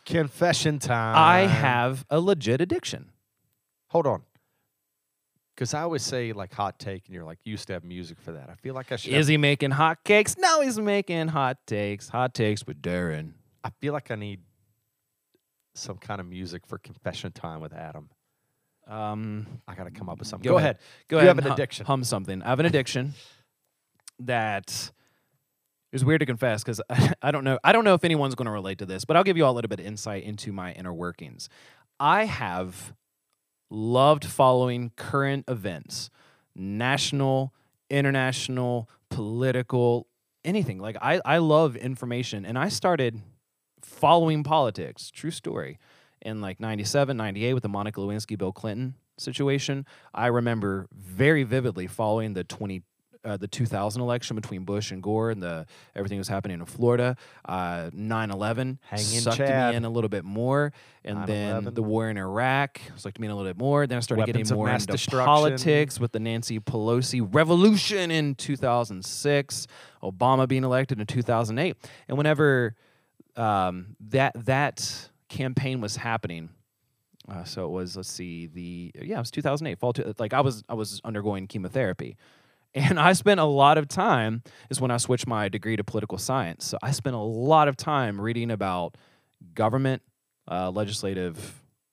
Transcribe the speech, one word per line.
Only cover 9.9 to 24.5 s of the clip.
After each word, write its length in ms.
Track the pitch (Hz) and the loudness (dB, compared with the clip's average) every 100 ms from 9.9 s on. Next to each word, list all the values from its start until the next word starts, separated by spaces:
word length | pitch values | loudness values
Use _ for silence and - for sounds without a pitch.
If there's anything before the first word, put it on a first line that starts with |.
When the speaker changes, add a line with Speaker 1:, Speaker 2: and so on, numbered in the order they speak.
| 165 | 2
Speaker 2:
cakes? 340 | - 208 214 - | 4 6 6 2
No, 240 | 370 320 | 4 4
he's 160 | 269 220 | 4 0
making 520 | 208 202 196 170 160 | 0 0 0 -2 0
hot 360 | 151 131 135 - | 0 0 -2 -4
takes. 440 | 104 104 101 - | -4 -2 -6 -6
Hot 260 | 117 127 - | -2 -2 0
takes 320 | 107 104 - | 0 0 -4
with 120 | 71 | -10
Darren. 540 | 85 90 87 76 78 - _ _ | -4 -2 -2 -4 -8 -14 _ _
Speaker 1:
I 80 | - - | -12 -6
feel 100 | 139 | -6
like 200 | 147 - | -6 -6
I 40 | 110 | -8
need 260 | 104 98 85 _ _ _ _ _ _ _ _ _ _ _ _ | -8 -12 _ _ _ _ _ _ _ _ _ _ _ _ _
some 240 | - - 92 | -14 -12 -12
kind 240 | - 101 | -10 -8
of 60 | 90 | -8
music 400 | 90 92 85 - | -10 -10 -10 -12
for 100 | - | -14
confession 540 | - - 95 87 92 | -14 -12 -10 -8 -10
time 280 | - 85 80 | -12 -12 -12
with 140 | 78 | -14
Adam. 380 | 80 80 78 78 _ _ _ _ _ _ _ - | -14 -14 -16 -20 _ _ _ _ _ _ _ -16
Speaker 2:
Um, 600 | 107 107 107 110 107 107 - - | -8 -6 -6 -6 -8 -10 -14 -16
Speaker 1:
I 60 | |
gotta 160 | 90 87 | -14 -14
come 200 | - 90 | -12 -12
up 100 | 87 | -12
with 80 | - | -12
something. 200 | 95 - | -4 4
Speaker 2:
go 60 | |
Speaker 1:
Go 40 | 175 | 4
Speaker 2:
ahead. 160 | 156 110 | 4 0
Speaker 1:
ahead. 40 | - - - | -10 -20 0
Speaker 2:
Go 80 | 160 | 8
Speaker 1:
You 40 | |
Speaker 2:
ahead 60 | 175 | 10
Speaker 1:
have 80 | 151 | 10
Speaker 2:
and 60 | 139 | 4
Speaker 1:
an 20 | |
Speaker 2:
hu-, 40 | 135 | 0
Speaker 1:
addiction. 300 | 135 - 107 | -2 -4 -2
Speaker 2:
hum 160 | 135 | 0
something. 400 | 117 107 95 95 | 0 -4 -4 -4
I 60 | 113 | 0
have 100 | 131 | 2
an 80 | 165 | 4
addiction 480 | 156 127 127 139 139 - _ _ _ _ _ _ _ - - | 2 0 -2 -4 -8 -18 _ _ _ _ _ _ _ -20 -12
that 720 | 123 120 110 | -2 0 0